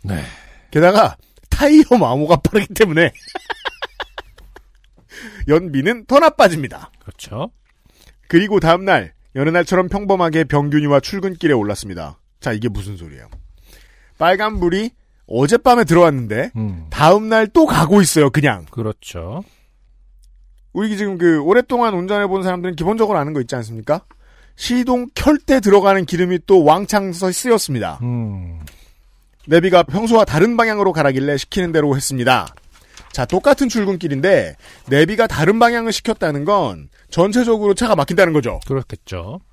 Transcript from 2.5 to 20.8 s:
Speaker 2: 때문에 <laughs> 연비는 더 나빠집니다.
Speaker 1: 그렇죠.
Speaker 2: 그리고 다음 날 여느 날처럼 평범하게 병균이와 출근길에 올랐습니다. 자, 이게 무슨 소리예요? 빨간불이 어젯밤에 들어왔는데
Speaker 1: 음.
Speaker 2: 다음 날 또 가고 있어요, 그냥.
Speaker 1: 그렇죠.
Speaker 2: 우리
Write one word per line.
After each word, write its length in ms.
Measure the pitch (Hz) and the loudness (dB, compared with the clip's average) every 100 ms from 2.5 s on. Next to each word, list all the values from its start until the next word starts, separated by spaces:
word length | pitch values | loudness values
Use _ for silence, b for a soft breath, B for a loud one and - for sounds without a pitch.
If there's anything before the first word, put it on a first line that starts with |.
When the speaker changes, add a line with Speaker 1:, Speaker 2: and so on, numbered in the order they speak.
| 208 196 | -2 -4
Speaker 2:
때문에 380 | 185 214 156 165 | -6 -2 0 0
<laughs> 2250 | - - - - - - - - - - - - - - - _ _ _ _ _ - 226 208 143 | -2 -18 -18 -14 -12 -12 -14 -18 -16 -18 -18 -20 -20 -20 -20 _ _ _ _ _ -20 -20 -12 0
연비는 580 | 156 180 135 151 240 | 0 0 -2 -2 -4
더 140 | - 277 | 2 4
나빠집니다. 720 | 320 - 202 156 127 - - _ | 4 4 2 2 -8 -12 -20 _
Speaker 1:
그렇죠. 520 | - _ - 110 190 _ _ _ _ b b b _ | -20 _ -16 -12 -12 _ _ _ _ b b b _
Speaker 2:
그리고 320 | 170 202 196 | 0 2 0
다음 260 | 160 180 | 2 0
날 280 | 190 156 92 _ _ | 2 0 -2 _ _
여느 140 | 131 147 | -4 0
날처럼 400 | 175 170 185 185 | 0 0 -2 -2
평범하게 560 | 202 202 190 170 156 | -6 -2 0 0 -2
병균이와 540 | 147 147 147 151 147 143 | 0 0 0 0 2 0
출근길에 540 | - 196 190 175 160 | 0 -8 -8 -4 0
올랐습니다. 680 | 131 104 101 98 87 73 - _ _ | 0 -2 -6 -10 -12 -14 -18 _ _
자, 120 | 131 | -8
이게 160 | 110 117 | -4 -6
무슨 280 | 98 98 95 | -8 -12 -16
소리예요? 320 | 80 67 52 - - - b b b b b _ | -18 -20 -20 -20 -20 -20 b b b b b _
빨간불이 760 | 165 190 214 208 175 190 226 _ _ _ _ | 0 2 -2 -2 -2 -2 -4 _ _ _ _
어젯밤에 560 | 113 143 233 262 240 | -2 2 2 4 2
들어왔는데 680 | 151 165 170 135 113 107 190 | 4 4 4 2 -6 -6 -6
Speaker 1:
음. 300 | 113 107 87 80 | -6 -8 -8 -12
Speaker 2:
다음 400 | - 156 202 220 | 0 4 4 2
날 180 | 220 220 | 0 2
또 180 | - | 2
가고 360 | - 147 160 202 | 2 2 4 4
있어요, 280 | 170 160 143 | 4 2 2
그냥. 360 | 156 143 101 80 | 2 0 -2 -10
Speaker 1:
그렇죠. 720 | - 110 - - 87 85 139 208 _ _ _ _ _ _ _ _ _ _ _ _ | -8 -8 -10 -14 -14 -12 -14 -14 _ _ _ _ _ _ _ _ _ _ _ _
Speaker 2:
우리 260 | 180 | -6